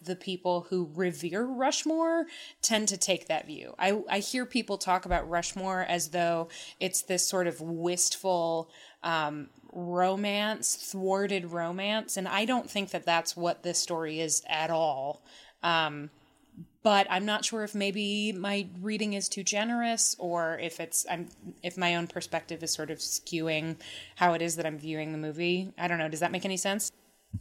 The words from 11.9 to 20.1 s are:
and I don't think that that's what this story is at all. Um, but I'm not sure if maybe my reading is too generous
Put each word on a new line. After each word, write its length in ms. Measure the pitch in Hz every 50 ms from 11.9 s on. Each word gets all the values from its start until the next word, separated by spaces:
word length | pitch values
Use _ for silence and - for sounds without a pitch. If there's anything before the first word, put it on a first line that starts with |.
| 214 220 214 - -
and 100 | 196 190
I 180 | 185 180 196 226
don't 240 | 220 254 240 - -
think 220 | - 202 196 185
that 140 | - 170 -
that's 300 | 170 170 170 165 - -
what 280 | 175 170 170 - - -
this 160 | 175 170 -
story 400 | - - 170 165 165 156 156 160
is 240 | 165 156 147 - -
at 220 | - 160 156 160 160
all. 540 | 165 160 165 156 135 135 135 143 - - _ - - - - - _ _ -
Um, 460 | 170 165 165 156 151 147 147 147 147 - - _ _ _ _ _ _ - - 165 - _ _ -
but 220 | 220 202 196 196 -
I'm 160 | 185 185 202
not 180 | 208 208 226 -
sure 200 | - 233 220 208
if 120 | 208 214
maybe 560 | 202 196 202 185 214 208 202 208 208 208 214
my 360 | 190 180 190 202 202 202 196 190 180 180
reading 320 | 185 214 214 214 220 214 202
is 160 | 202 190 -
too 140 | - 196 185
generous 720 | - 208 202 220 233 240 233 233 233 226 - - -